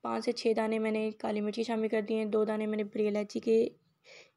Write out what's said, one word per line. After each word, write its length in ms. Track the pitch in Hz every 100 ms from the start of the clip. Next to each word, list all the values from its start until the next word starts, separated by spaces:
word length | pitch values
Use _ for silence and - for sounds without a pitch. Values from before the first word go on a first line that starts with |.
पाँच 220 | 233 226
से 80 | 220
छः 220 | - 226
दाने 240 | 220 220 220
मैंने 320 | 220 214 220
काली 280 | 214 220 214
मिर्ची 240 | 208 208
शामिल 240 | 226 220 220
कर 140 | 220
दी 120 | 208
हैं, 160 | 220 214
दो 140 | 214
दाने 220 | 214 214 214
मैंने 180 | 214
बड़ी 220 | 208 214 208
इलायची 340 | 208 208 226
के, 320 | 233 226 233 - _ _ - - -